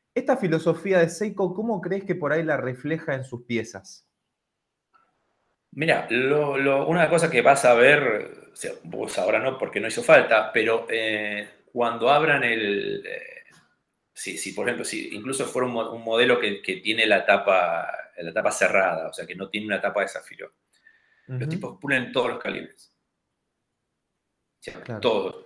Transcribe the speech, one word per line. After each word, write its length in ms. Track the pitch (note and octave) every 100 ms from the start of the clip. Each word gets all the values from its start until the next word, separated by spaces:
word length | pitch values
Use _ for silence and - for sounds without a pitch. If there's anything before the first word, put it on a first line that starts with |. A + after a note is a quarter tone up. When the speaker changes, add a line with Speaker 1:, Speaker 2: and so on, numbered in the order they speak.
| _
Speaker 1:
esta 240 | - - F3
filosofía 640 | F#3 D#3+ E3 E3 G3 F#3
de 80 | E3+
Seiko, 440 | - G#3+ - F#3
¿cómo 280 | F3+ A3+ G3+
crees 220 | F3 G3
que 100 | G3
por 200 | F3 D3
ahí 100 | D#3
la 140 | D#3+ C#3
refleja 580 | B2 B2+ D3 D#3+ D#3+ C3+
en 80 |
sus 200 | B2+ A#2+
piezas? 600 | - A#2 A2 G2 - - _ _ _ _ _ _ _ _ _ _ _ _ _ _ _ _ _
Speaker 2:
Mira, 360 | - D#3+ C#3+ -
lo, 480 | B2 C3 D3 D3 C3+
lo, 300 | C#3 C#3 C#3+
una 220 | F3 D#3
cosa 220 | E3 D#3+
que 100 | B2+
vas 220 | A#2+ C#3
a 100 | B2
ver, 760 | A#2 B2+ D3 C3 G#2 - - -
o 40 | -
sea, 180 | - -
vos 340 | - G#2+ G#2+ -
ahora 220 | F#2+ A2
no, 180 | C3 C3
porque 220 | G#2 G#2
no 80 | A2
hizo 160 | -
falta, 480 | - D3+ - A2 -
pero, 360 | A#2 A2 A2+ -
eh, 580 | A2+ A2 G#2+ G#2+ G#2 G#2 - _
cuando 380 | A#2+ A#2+ A#2 A#2
abran 340 | D3 D#3 C#3
el, 600 | B2 A2+ G#2 G2+ - - -
eh, 380 | - - - - _ _ _ _ _ _
si, 260 | - - -
si, 140 | G2
por 160 | G#2 G#2+
ejemplo, 160 | A#2+
si 320 | - - - G#2
incluso 300 | A2+ C3+ C3
fuera 220 | C3 B2+
un 60 |
mo-, 180 | A#2 A2
un 120 | A#2
modelo 340 | A2+ A2+ B2+ A#2+
que, 240 | A2 G2+
que 160 | - F#2
tiene 280 | G#2 A2 A2
la 180 | G2 -
tapa, 600 | G2+ G2+ F#2+ F2 E2 - - - -
la 160 | E2
tapa 180 | F2+ G2+
cerrada, 560 | - F#2 G2 F#2+ E2 D#2+
o 60 |
sea, 120 | - E2+
que 100 | F2+
no 120 | F#2+
tiene 200 | G#2+ G#2+
una 120 | G2
tapa 220 | G2+ G2+
de 80 | F#2+
zafiro, 460 | - - - - _ _ _ _ _ _ _ -
los 160 | B2+
Speaker 1:
Ujú. 60 | C#3
Speaker 2:
tipos 300 | F3 - -
pulen 320 | C#3 C3+ A#2+
todos 180 | C3 B2
los 80 | -
calibres. 520 | - - - - - _ _ _ _ _ _ _ _ _ _ _ _ _ _ _ _ _
O 20 |
sea, 200 | - -
Speaker 1:
Claro. 180 | - A2
Speaker 2:
todos, 460 | A2+ G#2+ E2+ -